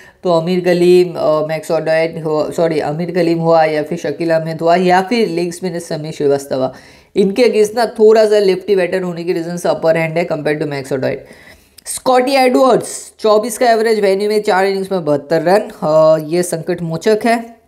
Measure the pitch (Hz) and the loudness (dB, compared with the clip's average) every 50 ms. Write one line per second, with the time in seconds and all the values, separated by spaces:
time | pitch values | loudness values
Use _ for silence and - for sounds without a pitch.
0 | - - _ _ - 185 170 165 160 175 185 180 175 180 170 175 175 180 180 180 | -20 -20 _ _ -2 0 0 0 0 0 -2 0 0 2 2 4 4 6 6 6
1 | 180 175 - 135 139 151 156 156 156 151 160 156 156 - 175 - 160 160 160 160 | 4 2 0 -2 0 0 0 0 0 -2 -4 -6 -4 -2 -2 -2 0 0 0 0
2 | 160 160 165 165 156 151 151 151 - - - 180 165 165 160 151 - 147 151 160 | 0 -2 -4 -6 -6 -4 -2 -2 -2 -2 -2 -2 -2 0 0 -2 -2 -2 -4 -4
3 | 175 170 170 180 165 165 170 165 165 165 165 160 160 156 151 151 151 - 175 170 | -6 -4 -2 0 0 0 0 0 2 2 4 4 4 2 0 -2 -4 -4 -6 -6
4 | - 156 143 - 170 165 160 160 160 165 160 156 165 165 170 185 185 180 180 185 | -6 -6 -6 -4 -2 0 0 0 -2 -4 -6 -2 0 2 2 2 4 4 2 2
5 | 190 - 247 233 214 175 165 170 175 175 165 - 185 180 165 170 170 - 165 151 | 2 0 0 0 0 0 -2 -4 -4 -4 -6 -6 -8 -8 -8 -8 -8 -8 -8 -8
6 | 151 156 156 - 147 139 143 139 139 - 139 131 131 - - - - - - - | -8 -8 -6 -2 0 0 0 0 -2 -4 -4 -4 -4 -4 -6 -8 -20 -20 -20 -20
7 | _ _ - 185 208 196 196 262 247 220 202 214 208 208 214 247 233 - 247 220 | _ _ -2 0 0 0 2 2 2 2 2 2 0 0 0 -2 -2 -2 0 4
8 | 214 214 214 220 220 208 214 208 202 185 185 185 - - 202 190 175 170 185 185 | 4 6 6 6 4 4 4 4 2 2 0 0 -2 -2 0 0 0 0 -2 -4
9 | 180 180 170 165 170 175 180 170 165 175 175 170 - 175 151 - - 165 160 165 | -4 -6 -6 -6 -4 -4 -4 -4 -4 -6 -6 -4 -2 -2 -2 0 2 2 2 2
10 | 160 160 156 170 175 - 160 151 147 151 151 151 156 147 143 139 131 - 147 131 | 0 -2 -2 -2 -2 -2 -4 -4 -2 -2 -2 -2 -4 -6 -6 -8 -6 -6 -4 -4
11 | 131 127 - - - - - - - - - - _ _ _ _ - - - - | -4 -4 -4 -6 -10 -16 -20 -20 -20 -20 -20 -20 _ _ _ _ -14 -14 -12 -6
12 | - 262 254 254 247 285 269 269 254 254 247 269 262 254 214 196 - - - - | -2 0 2 2 2 2 2 2 2 4 4 4 4 4 2 0 -2 -4 -12 -14
13 | - - - - - 220 208 214 226 247 226 - 254 233 226 220 220 233 220 208 | -16 -18 -10 -4 0 2 2 2 0 -2 -4 -2 0 2 2 2 2 0 0 2
14 | 202 196 196 190 208 208 214 214 208 220 185 185 190 196 196 196 190 190 196 180 | 2 2 0 0 0 -2 -2 -2 0 0 0 0 0 0 -2 -4 -4 -4 -4 -4
15 | 156 147 147 139 - - 165 160 151 170 190 214 - - - - 180 156 156 156 | -2 -2 -2 -2 -2 -2 -2 0 2 2 2 2 0 -4 -8 -6 -2 2 4 6
16 | 156 156 160 160 156 151 170 175 175 175 175 160 156 - 175 170 170 160 160 160 | 6 6 4 2 0 -2 -2 -2 -2 -2 -4 -6 -6 -6 -6 -6 -6 -6 -6 -4
17 | - 220 214 214 - 233 233 233 233 - - _ _ | 0 0 0 2 2 0 0 -2 -4 -8 -18 _ _